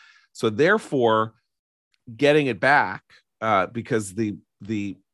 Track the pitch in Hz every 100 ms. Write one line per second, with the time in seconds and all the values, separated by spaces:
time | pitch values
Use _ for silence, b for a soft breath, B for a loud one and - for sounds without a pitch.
0 | b b b - 117 107 156 214 - 143
1 | 117 110 110 _ _ _ _ _ _ _
2 | - 113 143 151 139 101 131 143 101 95
3 | _ _ _ - 110 101 90 113 107 120
4 | 98 92 107 101 _ - 104 110 101 92
5 | _